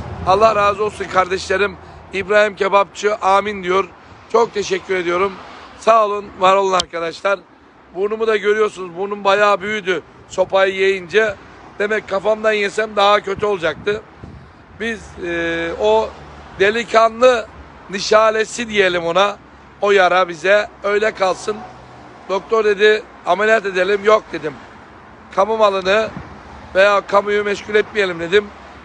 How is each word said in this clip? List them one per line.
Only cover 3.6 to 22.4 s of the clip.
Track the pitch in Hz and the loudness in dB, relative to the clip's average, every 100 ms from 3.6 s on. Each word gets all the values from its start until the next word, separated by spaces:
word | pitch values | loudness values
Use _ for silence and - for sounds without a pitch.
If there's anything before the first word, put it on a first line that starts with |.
diyor. | 175 185 180 - - - - | -2 -2 -2 -8 -20 -20 -2
Çok | 226 226 | 0 0
teşekkür | 208 185 185 - 185 | -2 -4 -6 -4 -4
ediyorum. | 170 175 196 190 - - - - | -2 0 -2 -4 -16 -20 -20 -4
Sağ | - 226 214 | 2 4 4
olun, | 208 202 - | -2 -10 0
var | 185 196 | 2 4
olun | 190 | 2
arkadaşlar. | 185 175 170 165 156 196 196 - _ _ _ _ 175 | -2 -2 -6 -8 -4 -2 -4 -6 _ _ _ _ -6
Burnumu | 208 220 220 | -4 -2 0
da | 214 | 0
görüyorsunuz. | 202 214 214 - 185 170 | 0 0 0 -4 -12 -8
Burnum | 196 208 | -8 -4
bayağı | 196 196 208 196 | 0 4 4 2
büyüdü | 196 214 180 175 - - - | -2 -6 -4 -4 -6 -18 -8
sopayı | - 185 190 196 | -4 0 2 0
yiyince. | 190 190 196 175 190 220 196 - - - - | 2 0 -2 -2 0 0 -2 -14 -20 -14 -6
Demek | 208 214 - | -4 -4 -4
kafamdan | 196 196 214 220 | -4 0 0 0
yesem | 214 202 214 220 208 | 0 -2 -2 -4 2
daha | 202 208 | 4 4
kötü | 196 196 208 | 0 -4 -2
olacaktı. | 196 160 147 208 208 - - - - - - - - | -2 -2 -4 -4 -6 -8 -20 -20 -20 -20 -20 -20 -10
Biz, | 226 214 - - 175 | -8 -8 -12 -12 -8
e, | 170 170 165 165 170 | -4 -4 -4 -6 -2
o | 214 220 220 - - - - - | 2 2 0 -6 -20 -20 -12 0
delikanlı | 196 226 220 226 226 220 254 240 214 - - - - | 0 0 0 2 2 4 4 4 -2 -14 -20 -20 -12
nişalesi | 190 - 214 220 220 214 - 233 | -10 0 4 4 2 -2 -6 -4
diyelim | 208 185 175 165 | 0 0 0 -2
ona. | 170 202 202 - - - - | 0 0 -2 -14 -20 -20 -4
O | 202 | 2
yara | 202 180 180 180 | 4 4 2 0
bize | 170 180 208 208 - | -2 2 2 0 -6
öyle | 202 202 214 | -4 -2 -2
kalsın. | - 190 170 - 214 - - - - - - - | -2 -2 -2 -6 -10 -12 -18 -20 -20 -20 -18 -8
Doktor | 190 | -6